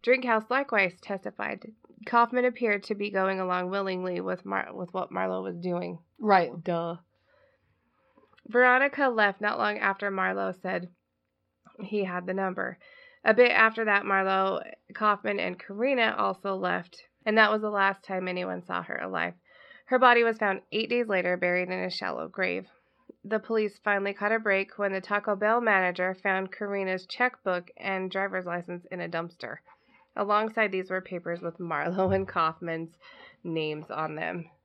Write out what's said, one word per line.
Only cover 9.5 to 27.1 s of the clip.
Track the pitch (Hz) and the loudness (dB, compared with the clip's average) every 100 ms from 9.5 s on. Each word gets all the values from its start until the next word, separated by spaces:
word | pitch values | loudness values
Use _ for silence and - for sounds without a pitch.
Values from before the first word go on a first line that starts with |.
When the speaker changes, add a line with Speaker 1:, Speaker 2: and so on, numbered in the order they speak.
| - | 0
Speaker 1:
long | 208 208 | -2 2
after | 202 196 202 | 0 0 -4
Marlowe | 190 185 190 190 180 | 0 0 0 -4 -4
said | 185 180 180 _ _ _ _ _ _ _ _ - | -4 -4 -6 _ _ _ _ _ _ _ _ -16
he | 190 208 | -6 -4
had | 190 180 180 | -2 -4 -4
the | |
number. | 190 190 185 - 180 - - - _ | -2 -2 -4 -6 -8 -20 -20 -20 _
A | - | 4
bit | 220 247 | 6 8
after | - 220 220 220 | 8 4 4 2
that, | 202 202 | 2 2
Marlowe, | 190 190 190 190 190 - - _ | 2 2 2 2 0 -6 -18 _
Kaufman, | - 214 202 208 202 | 0 2 2 -2 -2
and | 185 180 | -4 -6
Karina | - 202 254 262 220 - | -12 -2 0 2 2 2
also | 196 185 196 190 | 0 -2 -4 -2
left, | 185 180 170 - - _ - | -2 -2 -4 -20 -20 _ 2
and | 220 | 4
that | 214 | 6
was | 214 | 4
the | 214 | -2
last | 208 196 190 | 0 0 0
time | - 185 185 | -6 -6 -4
anyone | 180 180 180 175 | -4 -4 -6 -6
saw | 90 | -6
her | 175 - | -4 -6
alive. | 92 87 82 175 _ - - - - | -4 -2 -4 -6 _ -20 -20 -20 0
Her | 254 | 4
body | 254 240 | 6 6
was | 226 220 | 4 2
found | 208 196 _ | -2 -2 _
eight | 214 220 | -6 -2
days | 240 220 | -2 0
later, | 190 180 180 | 0 0 0
buried | 180 180 180 | 2 0 0
in | 185 | -4
a | 185 | -4
shallow | - 90 - 80 | -4 -4 -4 -8
grave. | - 180 90 180 _ _ _ - - 196 | -4 -4 -4 -8 _ _ _ -20 -20 -6
The | 214 | -4
police | 208 226 214 - | 0 0 0 -2
finally | 208 202 196 | 0 0 0
caught | 202 208 | -2 0
a | 226 | 0
break | 220 196 196 - | 2 0 0 -2
when | 202 | -2
the | 190 | -2
Taco | 190 202 208 196 | -2 -2 0 0
Bell | 208 233 | 2 2
manager | 233 196 185 180 180 185 | 4 4 2 0 -4 -2
found | 202 190 190 | -2 0 -2
Karina's | - 208 202 190 185 | -8 -6 -4 -2 -4
checkbook | 185 | -6